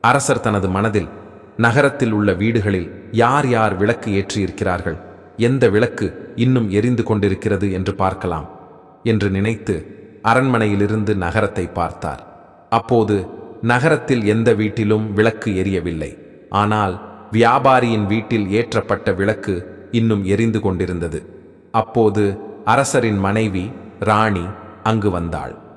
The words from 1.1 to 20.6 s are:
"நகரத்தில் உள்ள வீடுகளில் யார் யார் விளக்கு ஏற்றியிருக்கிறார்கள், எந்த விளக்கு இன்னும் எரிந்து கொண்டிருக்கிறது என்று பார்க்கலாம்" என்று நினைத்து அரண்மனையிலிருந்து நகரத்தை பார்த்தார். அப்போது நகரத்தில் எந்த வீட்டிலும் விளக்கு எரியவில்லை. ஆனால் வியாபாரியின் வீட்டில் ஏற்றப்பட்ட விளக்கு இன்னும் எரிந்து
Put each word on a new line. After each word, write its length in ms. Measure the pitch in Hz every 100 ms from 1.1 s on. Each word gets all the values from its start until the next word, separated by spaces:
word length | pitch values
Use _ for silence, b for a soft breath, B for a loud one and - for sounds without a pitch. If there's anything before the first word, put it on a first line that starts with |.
| - - - - -
"நகரத்தில் 560 | 117 117 139 139 117 107
உள்ள 160 | 101
வீடுகளில் 560 | 90 107 117 101 95 82 - -
யார் 360 | 113 117 139 135
யார் 280 | 117 110 92
விளக்கு 340 | 104 117 -
ஏற்றியிருக்கிறார்கள், 880 | 98 98 110 92 - 95 87 87 78 - - - -
எந்த 240 | 117 135 123
விளக்கு 380 | 101 117 - 95 - - -
இன்னும் 320 | 120 131 110
எரிந்து 320 | 98 120 120
கொண்டிருக்கிறது 680 | - 107 98 95 110 101 101
என்று 220 | 92 92 95
பார்க்கலாம்" 520 | 95 92 92 80 73 - - - - -
என்று 260 | 117 110 101
நினைத்து 460 | 95 107 110 - 120 - - - -
அரண்மனையிலிருந்து 920 | 107 120 135 120 107 101 101 110 104 101
நகரத்தை 500 | 87 107 104 - 87
பார்த்தார். 520 | 92 82 - 82 67 - - - - -
அப்போது 440 | 117 - 120 107 104 90 - - -
நகரத்தில் 600 | 113 120 156 151 - 127 104
எந்த 240 | 110 113
வீட்டிலும் 540 | 107 110 113 104 107 107
விளக்கு 360 | 98 110 110 - 95
எரியவில்லை. 560 | 95 95 85 80 73 - - - -
ஆனால் 440 | 98 104 107 101 90 - - -
வியாபாரியின் 760 | 110 113 127 135 131 120 110 101
வீட்டில் 420 | 107 110 113 101
ஏற்றப்பட்ட 600 | 104 117 110 - 101 - 92
விளக்கு 380 | 98 107 - 90 - - -
இன்னும் 320 | 117 113 104 95
எரிந்து 340 | 101 113 107